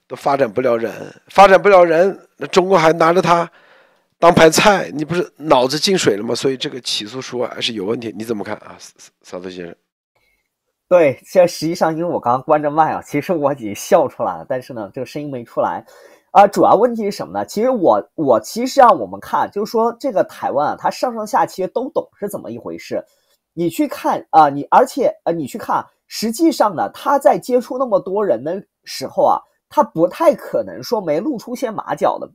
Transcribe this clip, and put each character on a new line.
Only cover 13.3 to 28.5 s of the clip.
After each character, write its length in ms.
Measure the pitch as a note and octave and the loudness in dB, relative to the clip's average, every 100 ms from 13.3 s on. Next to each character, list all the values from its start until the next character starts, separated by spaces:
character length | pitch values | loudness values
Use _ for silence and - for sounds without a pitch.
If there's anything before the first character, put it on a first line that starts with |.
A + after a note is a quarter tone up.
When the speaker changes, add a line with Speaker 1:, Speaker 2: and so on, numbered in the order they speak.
Speaker 2:
我 180 | E3+ C#3+ | -2 -2
已 40 | |
经 180 | C#3 G#2+ | -2 -8
笑 340 | G#2 - D#3 C3 | -10 2 2 2
出 140 | - | -4
来 160 | A2 E2+ | -6 -6
了， 80 | D#2+ | -8
但 140 | C3 | -8
是 100 | - | -8
呢， 200 | A#2 G2+ | -12 -12
这 80 | C3+ | -10
个 40 | |
声 140 | B2 D#3 | -10 -10
音 80 | D3 | -10
没 120 | C3 | -12
出 160 | A#2 D#3 | -8 -4
来。 240 | G#2+ F2+ - - - _ _ | -4 -4 -12 -20 -20 _ _
啊， 160 | F#3+ | 4
主 160 | G3+ G3 | 4 4
要 140 | G#2+ | 4
问 180 | E3 A#3+ | 4 2
题 120 | A3+ | -2
是 60 | G3+ | -6
什 160 | - D#2+ | -8 -8
么 60 | |
呢？ 100 | G2+ | -8
其 200 | G#2 G#3 | -6 -2
实 80 | B3+ | -2
我， 360 | A#3+ D#3 G#2 - | 2 2 2 -2
我 260 | - C#3 A2 | -4 0 0
其 280 | - A3 B3+ | 0 -8 -2
实 120 | C#4 | 6
啊， 100 | A#3+ | 6
我 160 | E3 F#2+ | 6 -2
们 120 | G2 | -12
看， 300 | - D#3 C3 | -6 -4 -2
就 140 | G3+ | -4
是 60 | G#3 | -4
说 240 | A3+ A3+ A3+ | -2 -2 -4
这 120 | F#3 | -4
个 120 | F3+ | -2
台 260 | - - - | -4 -6 -4
湾 160 | B2+ D3 | -2 -2
啊， 80 | F#2+ | -2
它 140 | E3+ | -6
上 240 | - C4 | -4 -6
上 100 | A3+ | -6
下 220 | G#3 A#3+ D#3+ | -4 -2 -2
其 160 | - | -4
实 40 | F3+ | -6
都 220 | A3+ C4+ | -6 -4
懂 180 | - - _ | -6 -8 _
是 100 | G3+ | -10
怎 100 | - | -10
么 120 | G2 | -12
一 80 | A#2 | -14
回 180 | F2+ E2+ | -12 -14
事。 260 | - A#2 - _ _ _ _ D#3+ | -8 -10 -10 _ _ _ _ -6
你 120 | E3+ | -4
去 180 | - D4 | -2 -4
看 400 | - D#4 F3+ - | -4 -4 -4 2
啊， 180 | D#3+ D3 | 4 4
你， 140 | C#3+ | 0
而 200 | - F#3+ | 2 2
且， 300 | C4 C#4+ G3 - | 2 0 -2 -2
呃， 80 | - | -6
你 160 | E3+ C3 | -4 -6
去 100 | - | -10
看 200 | - E3 | -6 -6
啊， 100 | - _ _ | -6 _ _
实 220 | - A3 | -8 -6
际 200 | A3+ E4 | 0 0
上 240 | - A3 | 2 -2
呢， 140 | D3+ G2+ | 0 -6
他 280 | - - C#4+ | -6 -2 2
在 220 | D4 F3+ | 4 2
接 220 | - B3 | 0 -2
触 160 | A#3 B3+ | -2 -6
那 80 | |
么 140 | B3+ F#3+ | -2 -2
多 220 | F#3+ G3 | -2 -4
人 180 | G3+ A#2 | -2 -2
的 180 | C#3+ | -4